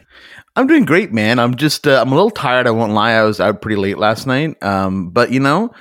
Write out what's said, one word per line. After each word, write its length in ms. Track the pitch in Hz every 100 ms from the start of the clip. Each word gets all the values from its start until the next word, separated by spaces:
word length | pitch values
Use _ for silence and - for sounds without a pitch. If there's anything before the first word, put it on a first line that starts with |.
| _ - - - _
I'm 140 | - 262
doing 160 | 320
great, 280 | 185 170 87
man. 280 | 110 107 123
I'm 160 | 120 123
just, 320 | 151 - 147
uh, 120 | 131
I'm 120 | 123
a 20 |
little 160 | 139 214
tired. 380 | 226 139 127 123
I 20 |
won't 220 | 113 110
lie. 220 | 104 110
I 100 | 113
was 160 | 110 104
out 220 | 95 101
pretty 180 | 117 104
late 180 | 98 95
last 300 | 107 113 135
night. 340 | 131 156 -
Um, 480 | 101 95 95 95 87
but, 220 | 87 107
you 80 | 127
know, 320 | 139 160 233 -